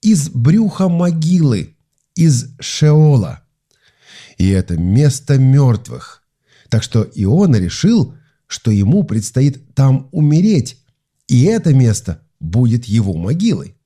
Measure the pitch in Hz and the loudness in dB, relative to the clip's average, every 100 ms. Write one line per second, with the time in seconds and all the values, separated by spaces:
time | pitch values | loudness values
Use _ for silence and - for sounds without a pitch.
0 | 220 202 135 - 117 196 214 - 190 170 | 2 0 0 -2 0 2 0 -2 -2 0
1 | 180 165 160 180 151 104 76 _ _ _ | -2 -2 0 0 0 -2 -6 _ _ _
2 | _ - 165 127 - - - - 151 151 | _ -2 0 0 -4 -14 -14 -2 2 4
3 | 156 139 87 - _ _ _ _ _ _ | 4 2 0 -8 _ _ _ _ _ _
4 | _ - - _ 92 95 - 85 87 104 | _ -20 -20 _ 0 0 -2 -4 0 2
5 | 147 131 - 139 131 135 135 110 - 60 | 0 -2 -2 0 4 4 2 0 -6 -18
6 | - - _ _ _ _ _ 113 - 127 | -18 -20 _ _ _ _ _ -4 -2 -4
7 | 147 - 95 147 196 117 90 - 190 233 | -4 -2 -2 2 2 2 0 -2 0 0
8 | 135 - _ _ _ - - 107 101 180 | -2 -6 _ _ _ -8 -2 0 2 0
9 | 190 107 101 - 143 139 _ - 135 135 | 0 -4 -4 -2 -2 -2 _ -2 0 0
10 | - 180 151 151 196 190 113 - _ _ | -2 -2 0 2 2 0 -2 -10 _ _
11 | _ _ _ 123 147 226 170 139 120 101 | _ _ _ 2 2 0 0 2 2 0
12 | - 80 _ _ 80 98 123 117 120 110 | -6 -12 _ _ -6 -2 0 -2 -2 -2
13 | 98 82 87 160 226 190 98 _ | -2 -4 -4 -2 -2 -4 -8 _